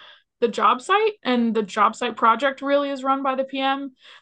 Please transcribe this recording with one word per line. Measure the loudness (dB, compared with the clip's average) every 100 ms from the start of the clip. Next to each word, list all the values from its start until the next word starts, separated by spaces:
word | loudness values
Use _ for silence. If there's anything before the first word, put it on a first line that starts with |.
| -20 -20 _ -4
the | -4
job | 2 2 2
site, | 2 2 2 -2
and | -2 0 0 -2
the |
job | -2 2 2 2
site | -6 0
project | 2 2 0 -4
really | 0 0 0
is | -4
run | -2 -2
by | -2
the | -4
P | -4 -2
M. | -2 -2 -6 _ -20 -10